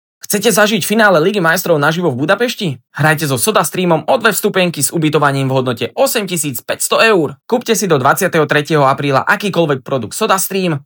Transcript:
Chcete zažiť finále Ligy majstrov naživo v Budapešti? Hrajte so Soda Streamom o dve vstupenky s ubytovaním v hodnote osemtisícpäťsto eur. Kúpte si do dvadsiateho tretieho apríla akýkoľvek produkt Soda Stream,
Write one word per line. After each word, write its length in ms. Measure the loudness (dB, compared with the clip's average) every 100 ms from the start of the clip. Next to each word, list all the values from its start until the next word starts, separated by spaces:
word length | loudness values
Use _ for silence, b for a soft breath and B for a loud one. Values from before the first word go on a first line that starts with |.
| _ _
Chcete 300 | -6 -2 2
zažiť 320 | 4 2 2
finále 380 | 0 2 4 4
Ligy 200 | 2 0
majstrov 360 | 0 0 0 0
naživo 320 | 0 0 -2
v 160 | -2
Budapešti? 560 | 0 0 -2 -4 -6 -8 _
Hrajte 360 | -2 0 0 -2
so 80 | -2
Soda 240 | 0 0
Streamom 480 | 0 -2 0 0 0
o 80 | 0
dve 160 | 0
vstupenky 480 | 0 0 0 0 0
s 100 | -2
ubytovaním 640 | 0 0 2 0 0 0
v 20 |
hodnote 320 | 0 0 -2 -4
osemtisícpäťsto 1120 | 0 0 0 -4 -4 -6 -6 -8 -6 -2 0
eur. 340 | 2 2 0 -6
Kúpte 300 | -4 -2 0
si 120 | -2 0
do 140 | 2
dvadsiateho 460 | 2 2 0 0 2
tretieho 380 | 0 0 2
apríla 420 | 2 2 0 0 0
akýkoľvek 580 | -2 -2 0 0 -2
produkt 300 | -2 -6 -4
Soda 240 | -4 0 0
Stream, 420 | 0 -2 -2 -4